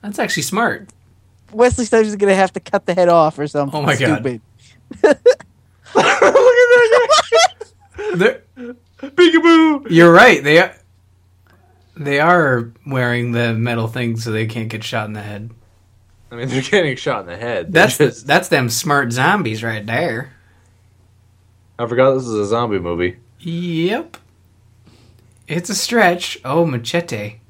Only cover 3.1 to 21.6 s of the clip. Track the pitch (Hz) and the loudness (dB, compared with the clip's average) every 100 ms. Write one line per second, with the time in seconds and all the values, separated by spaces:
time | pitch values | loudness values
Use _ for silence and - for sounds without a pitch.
3.1 | 170 156 - 147 147 139 151 143 131 127 | 4 2 0 -6 -4 -4 -4 -2 0 0
4.1 | 104 127 120 _ _ _ _ _ - - | -2 -4 -8 _ _ _ _ _ -4 -2
5.1 | 294 466 523 - _ _ _ - - - | 2 2 2 -4 _ _ _ -6 0 0
6.1 | - - 508 494 480 494 480 453 480 466 | 2 4 4 4 4 6 4 4 2 2
7.1 | 605 - 554 719 - - _ _ - 427 | 0 2 2 2 -2 -20 _ _ -12 -8
8.1 | 359 294 523 _ - 240 247 _ _ 277 | -2 -2 -4 _ -20 -18 -18 _ _ -16
9.1 | 277 349 330 330 330 320 294 - 165 170 | 2 4 4 4 4 4 0 0 6 8
10.1 | 170 240 - 139 156 - - _ _ _ | 8 8 6 4 2 2 -4 _ _ _
11.1 | _ _ _ _ _ _ _ _ - 143 | _ _ _ _ _ _ _ _ -12 -4
12.1 | 143 156 180 151 123 117 117 - 131 123 | 0 4 4 2 0 -4 -12 -8 -4 -2
13.1 | 120 120 117 120 113 117 117 113 120 120 | -2 -2 -2 -2 -2 -2 -2 -4 -4 -6
14.1 | 113 113 110 113 113 110 110 107 117 107 | -4 -4 -4 -4 -6 -8 -10 -8 -8 -8
15.1 | 107 104 104 110 113 _ _ _ _ _ | -10 -12 -14 -16 -20 _ _ _ _ _
16.1 | _ _ 120 131 127 131 202 160 127 - | _ _ -12 -6 -6 -2 0 0 -4 -6
17.1 | 117 90 87 117 117 85 160 196 - 143 | -6 -8 -12 -8 -8 -2 2 2 2 0
18.1 | - - 156 185 156 120 113 - 143 127 | 0 -2 -2 0 -2 -2 -4 -2 -2 -2
19.1 | 120 143 202 139 110 117 110 104 120 165 | -2 0 0 -2 -6 -8 -8 -6 -4 -4
20.1 | 117 - _ _ _ _ _ _ _ _ | -6 -12 _ _ _ _ _ _ _ _
21.1 | _ _ _ _ _ | _ _ _ _ _